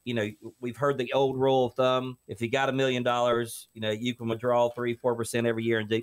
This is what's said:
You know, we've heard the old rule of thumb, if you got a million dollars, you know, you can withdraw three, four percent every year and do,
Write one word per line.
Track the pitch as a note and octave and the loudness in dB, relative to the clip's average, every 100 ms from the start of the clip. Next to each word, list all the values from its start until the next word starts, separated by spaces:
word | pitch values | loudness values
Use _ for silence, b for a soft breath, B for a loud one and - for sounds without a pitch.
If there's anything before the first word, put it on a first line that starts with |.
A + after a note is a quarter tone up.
You | B2 | -6
know, | A#2 G#2 G#2+ A2+ - | -2 -2 -6 -16 -12
we've | B2 A2+ | -10 -2
heard | C#3+ C#3 | 0 0
the | B2 | 0
old | C3+ C#3 B2+ | 2 2 2
rule | C3+ C3+ B2 | 2 4 2
of | |
thumb, | - B2+ B2+ B2+ B2+ - | 2 2 2 -2 -8 -12
if | - | -6
you | A#2 | -2
got | C3+ C3+ | 0 0
a | |
million | C3 C3+ B2 | 2 0 0
dollars, | B2 B2 B2 A#2+ A#2 - - | 0 2 2 2 -2 -8 -16
you | A2+ | -6
know, | A2 | -4
you | G#2+ A#2+ | -2 -4
can | A#2+ A2+ | -4 -4
withdraw | A2+ B2 A#2+ A#2+ | -2 2 2 2
three, | A#2+ A#2+ | 0 -4
four | A#2 B2+ | -2 -2
percent | A#2 A2 A#2+ A#2 | -2 -2 0 0
every | A2+ | 0
year | A2+ A2+ | 0 0
and | G#2+ | 0
do, | A2+ | -2